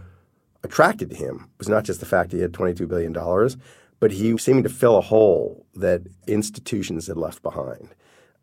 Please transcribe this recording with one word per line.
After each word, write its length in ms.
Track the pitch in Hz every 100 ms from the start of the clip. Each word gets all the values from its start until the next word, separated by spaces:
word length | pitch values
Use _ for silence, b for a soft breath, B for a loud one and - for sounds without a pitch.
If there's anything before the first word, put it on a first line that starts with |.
| b b b b b _
attracted 480 | - - 170 214 190
to 60 | -
him 340 | 71 - - -
was 100 | 95
not 160 | 107
just 160 | 104 90
the 60 | -
fact 260 | 92 87
he 80 | 90
had 140 | 90
twenty-two 320 | 87 90 87 87
billion 260 | 87 82
dollars, 460 | 82 85 92 123 127 b b b _
but 120 | 110
he 260 | 98 113 113
seemed 260 | - 131
to 60 | -
fill 260 | - 120 101
a 60 |
hole 640 | - 110 107 80 53 - _
that 260 | - 92 87 92 - -
institutions 800 | 104 107 - - 104 92 80 82
had 120 | 82
left 240 | 80 -
behind. 480 | - 78 65 - - _ b b b b